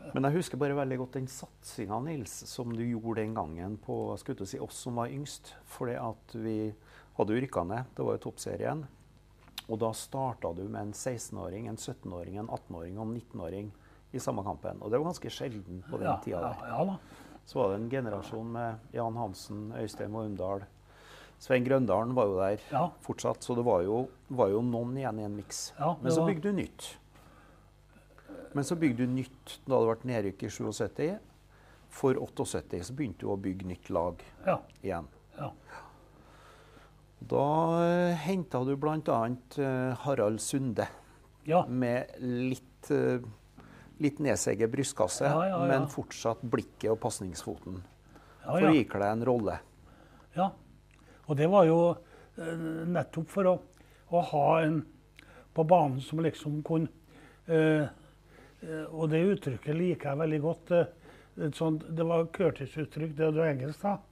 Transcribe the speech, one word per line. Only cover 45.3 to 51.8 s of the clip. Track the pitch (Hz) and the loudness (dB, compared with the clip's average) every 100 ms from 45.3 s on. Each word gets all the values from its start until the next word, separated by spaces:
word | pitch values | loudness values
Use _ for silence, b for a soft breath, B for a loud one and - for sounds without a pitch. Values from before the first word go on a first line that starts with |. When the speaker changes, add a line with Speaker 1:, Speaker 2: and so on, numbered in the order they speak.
| 151 190 | 2 2
Speaker 2:
ja, | 180 | 2
ja. | 175 | 2
Speaker 1:
men | 135 143 | 2 2
fortsatt | - - - 113 113 | -4 -8 -4 -2 -2
blikket | 120 110 98 - 104 | -2 -2 -2 -4 0
og | 110 | 0
pasningsfoten. | 120 - 95 82 - 101 87 92 98 - B B B B | -2 -4 -8 -8 -8 -10 -10 -12 -12 -20 B B B B
Speaker 2:
Ja, | 120 | -2
Speaker 1:
For | 160 | 4
Speaker 2:
ja. | 196 | 8
Speaker 1:
å | 156 | 8
ikle | 110 101 101 | 6 2 2
en | 113 | 2
rolle. | 120 123 98 80 - - b b b b b 165 | 2 2 2 -4 -8 -20 b b b b b -2
Speaker 2:
Ja. | 185 - - - - - b b - | -2 -2 -18 -20 -20 -20 b b -2
Og | 143 | 2
det | 156 | 6
var | 202 | 8
jo, | 165 165 | 10 8